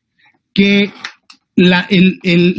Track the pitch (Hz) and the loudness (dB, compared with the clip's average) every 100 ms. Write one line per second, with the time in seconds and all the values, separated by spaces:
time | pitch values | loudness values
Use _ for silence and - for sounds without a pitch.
0 | _ _ _ _ _ - 202 202 202 - | _ _ _ _ _ -2 0 0 -2 -8
1 | - - - - _ - 180 180 180 185 | -20 -20 -20 -20 _ 0 2 0 0 0
2 | 185 160 185 175 175 | 0 0 -2 0 0